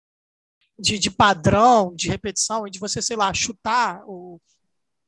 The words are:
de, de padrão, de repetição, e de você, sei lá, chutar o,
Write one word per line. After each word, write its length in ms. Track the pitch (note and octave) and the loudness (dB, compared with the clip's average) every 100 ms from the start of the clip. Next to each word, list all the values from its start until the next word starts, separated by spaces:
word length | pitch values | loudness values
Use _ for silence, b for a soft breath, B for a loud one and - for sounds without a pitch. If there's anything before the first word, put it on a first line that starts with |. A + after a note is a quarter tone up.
| _ _ _ _ _ _ _ - | _ _ _ _ _ _ _ -6
de, 200 | F#3 G#3 | -4 -2
de 120 | G3 | -2
padrão, 840 | - G#3+ F3+ F#3+ G3 A#3+ A#3+ F3+ | 2 4 4 2 4 6 6 2
de 160 | E3+ F3 | -2 -6
repetição, 560 | F#3+ G#3 F#3 - A3 G3+ | -4 -6 -4 -4 -4 -8
e 40 | |
de 80 | F#3+ | -8
você, 220 | G3+ A#3 | -8 -6
sei 160 | - A3+ | -4 0
lá, 160 | G3 | 0
chutar 720 | F3 - A3 G#3+ A#3+ A3 F3+ G#3+ | 0 -4 -6 -2 0 0 -2 -12
o, 320 | F#3 F3+ E3+ _ _ _ _ _ _ | -16 -16 -20 _ _ _ _ _ _